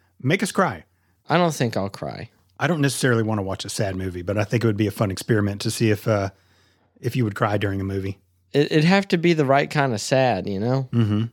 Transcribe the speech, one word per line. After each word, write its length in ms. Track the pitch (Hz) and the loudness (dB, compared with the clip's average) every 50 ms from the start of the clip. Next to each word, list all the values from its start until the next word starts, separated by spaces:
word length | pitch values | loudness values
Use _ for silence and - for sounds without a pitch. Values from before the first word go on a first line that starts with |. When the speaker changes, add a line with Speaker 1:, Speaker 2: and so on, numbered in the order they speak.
| _ _ _ _ | _ _ _ _
Speaker 1:
Make 200 | - 127 165 202 | -2 0 0 0
us 100 | 233 190 | 0 -2
cry. 340 | - - 190 156 104 80 - _ _ _ _ _ _ _ _ - | 0 0 0 0 -2 -6 -14 _ _ _ _ _ _ _ _ 0
Speaker 2:
I 80 | 143 170 | 2 4
don't 160 | 180 170 147 | 4 2 2
think 240 | - 135 117 113 104 | 0 -2 0 0 -2
I'll 120 | 95 95 | -4 -4
cry. 420 | - - - 69 55 - - - _ _ _ _ _ _ | -6 -8 -10 -10 -10 -10 -14 -14 _ _ _ _ _ _
Speaker 1:
I 60 | 139 | -2
don't 160 | 143 175 151 | -2 0 2
necessarily 400 | 143 139 127 - - 131 120 113 | 2 0 0 0 2 2 2 2
wanna 220 | 110 107 110 104 98 | 2 0 -2 -2 -4
watch 200 | 95 95 - - | -4 -6 -6 -8
a 60 | 101 | -10
sad 260 | - - 110 98 95 | -6 -4 -4 -4 -4
movie, 280 | 92 92 95 87 90 87 | -4 -6 -6 -6 -8 -6
but 160 | 90 101 104 | -4 -2 -2
I 40 | 107 | -2
think 200 | - - 117 104 | 0 0 0 2
it 40 | 113 | 2
would 100 | 104 101 | 2 2
be 100 | 110 101 | 0 -2
a 40 | |
fun 200 | - - 113 101 | 0 -2 -2 -2
experiment 500 | 95 - - - 120 107 104 101 101 101 | -2 -6 -2 0 0 2 2 0 -2 -4
to 80 | - 113 | -6 -6
see 200 | 107 - 117 110 | -2 0 2 2
if, 160 | 104 101 - 113 | 2 0 0 0
uh, 220 | 110 101 98 98 - _ _ _ _ _ _ _ _ _ _ _ _ _ | 0 0 0 -4 -6 _ _ _ _ _ _ _ _ _ _ _ _ _
if 160 | - 123 - | -8 -4 -2
you 80 | 135 120 | -2 -2
would 120 | 104 98 | -2 0
cry 220 | - 120 107 104 104 | 0 0 0 0 0
during 220 | 107 101 98 98 | -2 -2 -2 -2
a 40 | 95 | -4
movie. 340 | 95 98 98 95 95 95 - _ _ _ _ _ _ - | -4 -4 -4 -6 -6 -10 -10 _ _ _ _ _ _ 0
Speaker 2:
It, 180 | 139 147 - | 0 0 2
it'd 140 | - 156 151 | 2 2 4
have 220 | 170 190 196 190 196 | 4 4 4 2 2
to 80 | - 170 | 0 2
be 160 | 160 175 170 | 2 2 2
the 120 | 156 147 | 2 4
right 240 | 127 135 139 156 147 | 4 4 4 2 2
kind 240 | - 151 139 131 117 | 0 0 0 0 0
of 80 | 101 | -2
sad, 460 | - - 139 131 131 127 113 92 92 101 | -2 0 2 4 4 4 2 0 -2 -4
you 120 | 101 95 | -4 -2
know? 300 | 104 117 131 135 135 127 | 0 0 0 0 -2 -2
Speaker 1:
Mm-hmm. 340 | - 120 113 104 104 104 113 113 | 0 0 2 2 2 0 -2 -2